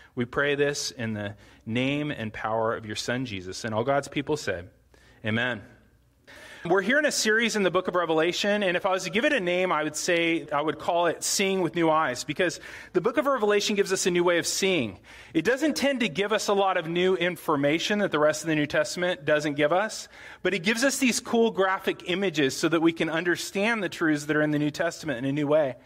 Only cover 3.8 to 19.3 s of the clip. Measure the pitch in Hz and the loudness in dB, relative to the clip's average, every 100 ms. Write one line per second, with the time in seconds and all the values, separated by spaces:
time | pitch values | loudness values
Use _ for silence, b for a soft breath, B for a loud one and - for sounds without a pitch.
3.8 | 117 139 139 147 139 147 - 90 90 _ | 0 0 -2 -6 -4 -4 -4 -6 -8 _
4.8 | _ b b b 110 110 123 113 - - | _ b b b -4 -2 -2 -4 -10 -20
5.8 | _ _ _ _ _ B B B 170 185 | _ _ _ _ _ B B B 0 2
6.8 | 190 285 294 - 214 220 233 220 185 175 | 4 2 2 2 2 2 2 2 2 2
7.8 | 185 180 165 160 165 170 208 208 196 175 | 0 0 2 2 2 2 0 2 2 0
8.8 | 190 185 175 180 285 285 175 180 185 156 | 0 0 0 0 2 2 0 0 2 2
9.8 | 151 151 - 170 165 165 143 143 156 147 | 0 -4 0 2 2 0 -2 -2 -2 -2
10.8 | - 170 170 147 - - 196 190 170 170 | 0 2 2 0 -2 0 0 0 0 0
11.8 | 165 156 156 123 - 147 180 - B B | 2 4 2 -2 -6 -2 -2 -2 B B
12.8 | B 185 185 285 277 262 208 208 202 202 | B -2 0 0 0 2 4 2 2 0
13.8 | 185 185 196 175 175 175 151 - 190 180 | 0 0 2 2 4 2 0 0 0 0
14.8 | 117 95 B B B 160 160 262 311 - | -2 -8 B B B -2 0 2 0 0
15.8 | 269 269 226 151 202 208 - 196 196 180 | 0 0 -2 -2 0 0 2 2 2 0
16.8 | 165 170 185 185 175 170 - 147 143 165 | -2 0 2 2 0 -2 0 2 2 2
17.8 | - 208 190 151 151 151 165 156 147 165 | 0 0 0 2 2 2 0 0 0 0
18.8 | 151 - 175 175 151 | -2 -2 -2 -2 0